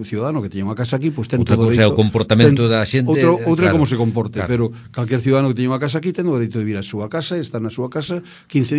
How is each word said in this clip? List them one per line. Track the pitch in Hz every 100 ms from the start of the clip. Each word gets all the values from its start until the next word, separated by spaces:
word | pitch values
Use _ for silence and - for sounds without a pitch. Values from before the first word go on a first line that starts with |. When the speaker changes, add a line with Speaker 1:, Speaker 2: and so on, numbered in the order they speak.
Speaker 1:
ciudadano | 104 104 127 156
que | 101
teña | 95 98
unha |
casa | 110 123 131
aquí, | 151
pois, | 147 117
ten | 131 120
Speaker 2:
Outra |
Speaker 1:
todo | 113 113
Speaker 2:
cousa | 117
é | 107
o |
Speaker 1:
dereito, | -
Speaker 2:
comportamento | 107 110 107 110 131 139 117
Speaker 1:
ten |
Speaker 2:
da | 110
xente, | 107 131 123
Speaker 1:
outra, | 151 151 175
outra | - 165 208
é |
Speaker 2:
claro, | 170
Speaker 1:
como | 135
se | 120
comporte, | 113 113 104 -
Speaker 2:
claro. | 92
Speaker 1:
pero | 120 113 117 -
calquer | - 117 127
ciudadano | 117 135 135
que | 123
teña | 127 127
unha |
casa | 143 156
aquí | 170
ten | 180 175
o |
dereito | 135 117 110
de | 107
vir | 101
á | 98
súa | 104 104
casa, | 160 156 175
e | 147
está | 120
na | 113
súa | 113 123
casa | 147 151 175 175 - _
quince | 147 120